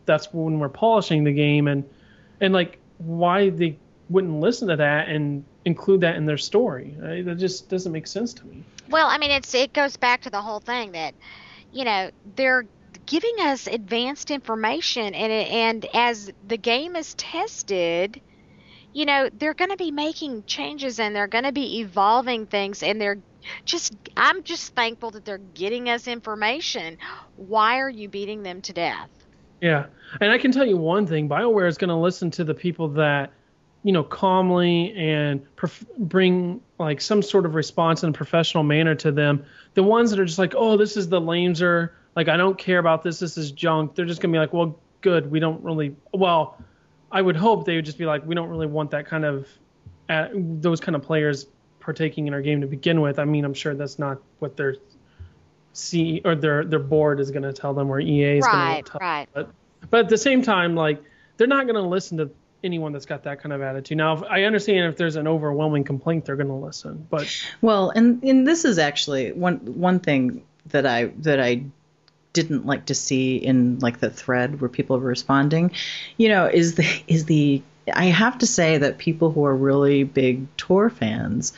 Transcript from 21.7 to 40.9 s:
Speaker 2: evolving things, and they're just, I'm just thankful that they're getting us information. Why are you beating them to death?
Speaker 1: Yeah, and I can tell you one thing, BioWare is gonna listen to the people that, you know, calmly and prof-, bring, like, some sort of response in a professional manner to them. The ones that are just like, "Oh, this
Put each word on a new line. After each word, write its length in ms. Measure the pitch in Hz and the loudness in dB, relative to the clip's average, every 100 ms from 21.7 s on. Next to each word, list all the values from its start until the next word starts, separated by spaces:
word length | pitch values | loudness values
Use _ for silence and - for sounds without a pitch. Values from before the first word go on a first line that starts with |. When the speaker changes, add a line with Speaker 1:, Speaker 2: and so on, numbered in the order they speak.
| 220 | -6
Speaker 2:
evolving 640 | 208 185 196 240 247 240 214 | -4 0 4 4 2 -4 -4
things, 360 | 202 196 202 | -4 -4 -4
and 180 | 156 214 | -2 -2
they're 180 | 202 202 - _ - - | -2 -4 -10 _ -18 -12
just, 300 | - 339 - 208 - - | -6 -6 -6 -10 -8 0
I'm 240 | 262 370 | 2 0
just 320 | - 339 - | -4 -10 -8
thankful 380 | - 233 233 233 | -4 -4 -4 -12
that 120 | 214 | -12
they're 140 | 196 190 | -12 -12
getting 500 | 190 165 190 240 247 | -14 -8 -6 -4 -4
us 180 | 240 247 | -4 -6
information. 920 | 233 220 214 214 285 349 240 165 165 - - - - | -10 -10 -4 -2 -2 -6 -8 -10 -14 -16 -16 -20 -18
Why 420 | 190 214 214 254 | -2 2 2 2
are 80 | 269 | -2
you 180 | 220 202 | -6 -10
beating 320 | 202 202 214 | -10 -8 -10
them 180 | 196 180 | -12 -12
to 120 | - | -10
death? 340 | 175 160 92 - _ _ _ _ - | -4 -4 -4 -12 _ _ _ _ -2
Speaker 1:
Yeah, 240 | 175 151 - _ - - | 0 0 -2 _ -12 0
and 100 | 208 | 2
I 60 | 240 | 4
can 160 | 269 | 4
tell 140 | 262 254 | 2 2
you 100 | 185 | 2
one 300 | 160 196 190 | 2 0 0
thing, 200 | 160 147 | -2 0
BioWare 400 | 147 233 208 180 | 0 2 2 2
is 120 | 160 | 0
gonna 200 | 185 165 | 0 0
listen 320 | 170 180 170 | 0 0 -4
to 120 | - | -4
the 80 | 156 | -4
people 360 | 156 180 165 160 | -2 -4 -4 -2
that, 440 | 147 151 143 139 _ _ _ _ _ | 0 2 2 -2 _ _ _ _ _
you 100 | 202 | 0
know, 120 | 180 | 2
calmly 880 | 143 - 190 185 185 180 175 170 175 | 0 0 2 4 4 4 4 2 0
and 480 | 208 156 151 147 139 139 - | -2 -2 0 0 -4 -8 -8
prof-, 300 | 170 - - 311 | -8 -8 -14 -8
bring, 640 | 175 185 185 180 175 202 - - | 0 4 4 4 0 -6 -12 -6
like, 220 | 160 147 | -4 -4
some 220 | - 208 | 0 0
sort 240 | 202 196 175 | 2 2 2
of 80 | |
response 480 | 156 151 - 165 160 | 0 -2 0 2 2
in 80 | 165 | 0
a 20 | |
professional 500 | 143 151 170 165 170 | -2 0 0 2 2
manner 320 | 151 151 165 151 | 2 4 2 2
to 140 | 160 | 0
them. 360 | 143 147 143 - - - | 2 2 2 -2 -20 -4
The 100 | - | 2
ones 280 | 190 226 240 | 4 4 4
that 100 | 196 | 2
are 60 | 180 | 0
just 120 | 165 | 0
like, 140 | 180 | 0
"Oh, 220 | - 226 208 | 2 4 4
this 220 | 214 | 2